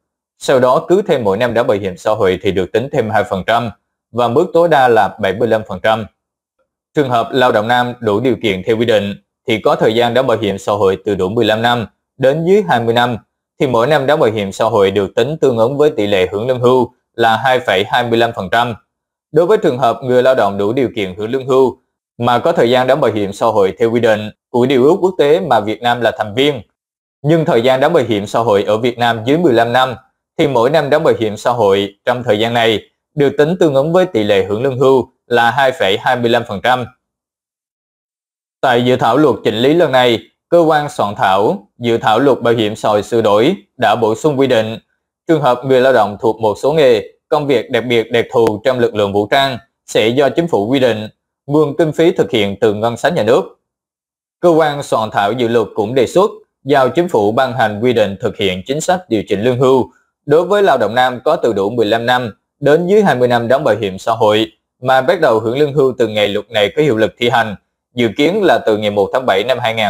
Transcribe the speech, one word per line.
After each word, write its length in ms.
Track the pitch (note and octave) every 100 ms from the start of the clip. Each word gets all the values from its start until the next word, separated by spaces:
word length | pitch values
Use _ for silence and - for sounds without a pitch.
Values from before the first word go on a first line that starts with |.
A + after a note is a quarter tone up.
| _ _ _ _
Sau 200 | - C3
đó, 260 | B2+ D3+ D#3
cứ 140 | F#3+
thêm 220 | G3+ C#3
mỗi 140 | G2+ G2+
năm 160 | B2
đóng 140 | A2 A#2+
bảo 100 | G2+
hiểm 200 | G2 F2+
xã 140 | G#2+
hội 280 | A2 F#2+ F#2
thì 100 | G2+
được 200 | F#2 F2
tính 180 | A2 C#3
thêm 180 | C#3+ A2
hai 140 | G#2+
phần 200 | G2 G2 G2+
trăm 220 | A#2 A#2 - _ _ _
và 160 | A2+ A#2+
mức 180 | C3 F3+
tối 140 | E3 E3+
đa 200 | C#3+ B2+
là 280 | A2 F#2+ -
bảy 140 | G2
mươi 140 | G2 A2+
lăm 140 | A2 G#2
phần 120 | F#2
trăm. 220 | A2 A2 G2+ _ _ _ _ _ _ _ _
Trường 160 | D3+ C3
hợp 200 | A#2+ A#2
lao 200 | C3+ B2+
động 160 | A2 A2
nam 260 | B2 B2 A#2
đủ 200 | A2 G#2
điều 160 | B2+ G#2+
kiện 200 | A2 F#2 G#2
theo 120 | A2
quy 80 | A#2+
định 300 | G#2+ G2+ G2+ _ _ -
thì 140 | G#2+
có 140 | D3 D#3+
thời 200 | C3 A2+
gian 180 | A#2+
đóng 140 | A#2+ C3+
bảo 100 | A2+
hiểm 200 | G#2 G2
xã 140 | -
hội 260 | G#2 F#2+ F#2+ G#2+
từ 100 | F#2+
đủ 140 | F#2
mười 160 | A#2 G#2+
lăm 160 | A2
năm 260 | A#2+ B2 G2+ _ _ -
đến 280 | C3 D#3 E3
dưới 180 | G#3 F3
hai 100 | A#2+
mươi 140 | A#2
năm, 240 | A#2 B2 A2 - _ _ -
thì 80 | C#3+
mỗi 200 | A2+ C3
năm 180 | D3+ C3+
đóng 140 | D#3
bảo 120 | A#2
hiểm 200 | A2 G2
xã 140 | F#2+ A2+
hội 260 | A2 G2
được 240 | G2+ F#2+ -
tính 220 | B2 D#3+
tương 200 | C3+ A2+
ứng 200 | A2+ C#3+
với 120 | D3+
tỷ 180 | - G#2
lệ 200 | F#2+ F#2
hưởng 160 | G2+ B2+
lương 120 | B2+
hưu 320 | B2 B2+ A#2+ _ _
là 240 | A2+ A2+ A2
hai 220 | C3 B2+
phẩy 240 | A#2 F#2+ G#2
hai 160 | C3+
mươi 160 | A#2+ A2+
lăm 120 | A#2 A2
phần 140 | F#2
trăm. 240 | A#2 A#2+ G#2+ _ _ _ _ _
Đối 140 | D3+ F#3
với 120 | G#3+
trường 200 | E3+ B2
hợp 220 | A#2+ -
người 200 | C3 B2
lao 120 | C3 B2+
động 220 | G2+ G2+
đủ 160 | G2+
điều 160 | C3+ A2+ A2
kiện 200 | F#2+ F#2+
hưởng 140 | A2
lương 160 | C3 B2+
hưu 300 | C3 B2+ - _ _ _ -
mà 220 | B2+ A#2+
có 120 | E3
thời 180 | E3+ A#2+
gian 180 | B2+ B2+
đóng 140 | C#3+
bảo 100 | A#2+
hiểm 220 | G#2 G2
xã 120 | - A#2
hội 280 | G#2+ F#2+ -
theo 120 | A2+
quy 80 | A#2
định 300 | A2+ G#2+ G#2+ - _
của 160 | B2 B2+
điều 180 | C3
ước 120 | C#3+ F#3
quốc 140 | F#3 F#3
tế 220 | C#3+ F3
mà 200 | E3 A#2
Việt 220 | G#2 G#2
Nam 200 | A#2+ A#2+
là 100 | A2+ G#2
thành 160 | G#2+ G#2+
viên, 260 | C#3+ C3 - _ _ _ _ _
nhưng 240 | D3 E3 D#3
thời 160 | A#2+
gian 180 | B2+ C3
đóng 140 | D3
bảo 100 | E3
hiểm 240 | A#2 G2+ G#2
xã 120 | B2+
hội 240 | A2+ G2+
ở 140 | G#2 G#2+
Việt 200 | A#2+ A2+
Nam 220 | A#2+ A2+ A#2
dưới 120 | D#3+
mười 160 | E3
lăm 200 | A2+ A#2
năm, 220 | B2+ C3 G#2+ _ _ _ -
thì 100 | D3
mỗi 220 | B2 B2
năm 200 | D#3 C#3
đóng 140 | D3+
bảo 100 | D3+ A2+
hiểm 180 | A2 G#2
xã 140 | B2+
hội 440 | A#2+ G2+ G2 G2 - B2+
trong 180 | B2
thời 160 | A#2 G#2+
gian 140 | A#2
này 280 | A#2+ A2+ G2+ - _ _ -
được 180 | C#3 C#3
tính 180 | D3+ F#3
tương 140 | D#3+
ứng 200 | C3+ D#3
với 120 | F3+ F3+
tỷ 180 | A2
lệ 200 | G#2 G2
hưởng 200 | G2 G#2
lương 140 | C3+ B2+
hưu 320 | C3+ C3 A#2+ _ -
là 240 | A#2+ A#2
hai 200 | C3 C3+
phẩy 260 | B2 G2 A2
hai 180 | C#3 B2
mươi 140 | A#2
lăm 140 | A#2+ A#2
phần 140 | G2
trăm. 220 | A#2 B2+ A#2 _ _ _ _ _ _ _ _ _ _ _ _ _ _ _ _ _
Tại 240 | C3+ A#2+ B2
dự 100 | B2+
thảo 220 | B2 C3
luật 180 | D3 G#2
chỉnh 120 | B2 G#2+
lý 180 | C3
lần 180 | E3+ D3+
này, 280 | C3 B2 A2 - _ _
cơ 100 | E3+
quan 300 | D#3+ D3+ D3
soạn 260 | - G#2 G2+
thảo 520 | G2 G2 A#2+ G3 - -
dự 200 | A#2 A2+
thảo 220 | B2+ A2
luật 220 | C#3 A#2
bảo 120 | A#2+
hiểm 220 | A2 G#2 G#2+
xã 140 | A2+
hội 140 | G#2
sửa 180 | G2 A#2
đổi 340 | G#2+ G#2 C#3 G3+ _ -
đã 180 | G#2+ A#2
bổ 200 | G#2+ A2+
sung 240 | D#3 C3+
quy 80 | C3+
định 300 | A#2 A2 A2+ _ _ _ _ -
trường 140 | D#3
hợp 240 | C3+ B2 C3+
người 160 | B2+
lao 120 | C3
động 240 | A#2+ G#2 G2+
thuộc 200 | A2+ A2
một 180 | A2 G2
số 160 | C3+
nghề, 400 | D#3+ C3 A2 - _ _
công 180 | D3+ C#3
việc 240 | A#2 A2+
đặc 120 | A#2+ B2
biệt 260 | A#2 G#2+
đặc 140 | A#2 G#2
thù 300 | B2 A2+ G#2
trong 160 | C3 B2
lực 160 | A#2 G#2+
lượng 180 | G2+
vũ 140 | G2+ -
trang 300 | C#3 C#3 A#2 - _ -
sẽ 220 | C3+ A2
do 220 | B2+ C3+
chính 180 | E3+ E3+
phủ 200 | G#2+ G#2+
quy 120 | C#3
định, 280 | B2+ G#2+ G#2+ _ _ _ -
nguồn 300 | D3+ C#3+ C#3+
kinh 140 | D#3+
phí 200 | D#3 E3
thực 200 | F3+ C3+
hiện 240 | A#2 G2+ F#2+
từ 140 | A2+
ngân 240 | G2+ A#2 A2+
sách 160 | C#3+
nhà 100 | E3+
nước. 360 | G#2+ D3 - - _ _ _ _ _ _ _ _
Cơ 100 | F3
quan 340 | D#3+ D3+ C#3+
soạn 260 | - B2 G#2+
thảo 200 | A#2 G2+
dự 160 | B2+ A#2
luật 200 | A#2 G2+ -
cũng 200 | G#2 C3
đề 120 | G#2+
xuất 240 | F3 G#3+ - _ _
giao 260 | C3 C#3+ B2+
chính 200 | E3+ F3
phủ 220 | A2+ G#2
ban 220 | A#2+ B2+
hành 260 | A#2+ A2 G#2
quy 140 | B2
định 220 | A2 G2 G2
thực 160 | A2 -
hiện 240 | G2 F#2 A2
chính 160 | D3
sách 280 | E3+ F3+ -
điều 140 | G#2+ F2+
chỉnh 140 | G2+
lương 180 | B2 B2
hưu 320 | C3 C3 - _ _ _ C#3+
đối 200 | D#3 F3
với 180 | G#3
lao 140 | F#3+ C3
động 180 | G#2 B2
nam 240 | B2+ B2 D3+
có 100 | F3
từ 180 | B2
đủ 160 | G2+ G2+
mười 160 | A#2+ G#2
lăm 200 | A2+ A#2+
năm 280 | B2+ A#2 - _ _
đến 280 | C#3+ D#3+ F3
dưới 160 | G#3
hai 120 | F#3+ B2+
mươi 120 | B2
năm 200 | A#2+ A#2
đóng 160 | C3
bảo 120 | C3+ G#2
hiểm 220 | G2+ F#2
xã 140 | A#2
hội 400 | A2+ G#2+ G#2+ A2 _ _ _
mà 200 | B2+ C3
bắt 200 | - F3+
đầu 180 | D3 A2
hưởng 200 | A2+ C3
lương 140 | D3
hưu 200 | C#3+ C3 A2+
từ 100 | A2+
ngày 200 | G#2+ G2+
luật 240 | G2+ -
này 200 | A2+ G2+ D3+
có 60 |
hiệu 160 | D3+ A2
lực 160 | G#2 -
thi 120 | A#2+
hành, 260 | A#2+ A2 F#2 _ _ _ B2
dự 140 | A2+ G2
kiến 260 | D3 G#3+
là 160 | F3 A2+ A2+
từ 120 | G#2+
ngày 140 | G#2
một 180 | G2+ -
tháng 120 | C3 B2
bảy 180 | G2
năm 160 | A#2+ A#2+
hai 140 | A#2
nghìn 140 | A2+